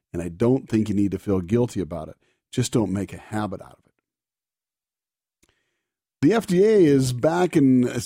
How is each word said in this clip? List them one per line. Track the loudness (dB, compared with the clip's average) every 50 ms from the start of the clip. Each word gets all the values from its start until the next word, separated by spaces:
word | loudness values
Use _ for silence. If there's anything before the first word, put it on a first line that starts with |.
| _ _ -12
and | -10 -10
I | -8
don't | -6 -2 0 0 0 0 -2 -2
think | -2 -2 -2 0
you | -2
need | -2 -2 -2
to | -2 -6
feel | -4 -4 -4 -4
guilty | -2 -2 -2 -2 -2 -2 -4 -8
about | -8 -8 -8 -12 -12 -14
it. | -18 _ _ _ _ _ _ _
Just | -6 -4 -4 -2 0
don't | -2 -2 -2 -4
make | -6 -8 -8 -12
a | -16
habit | -16 -10 -8 -6 -6 -6 -8 -12
out | -16 -18 -20
of | _ _
it. | _ _ _ _ _ _ _ _ _ _ _ _ _ _ _ _ _ _ _ _ _ _ _ _ _ _ _ _ _ _ _ _ _ _ _ _ _ _ _ _ _ _ _ _ _ _ 0 2
The | 2 2
F | 2 0
D | 0 2 2 4
A | 4 6 6
is | 6 6 4 4 2 0 -2
back | -2 -2 0 0 0 -2 0 2
in, | 2 4 4 4 4 2 0 -2 -6 -8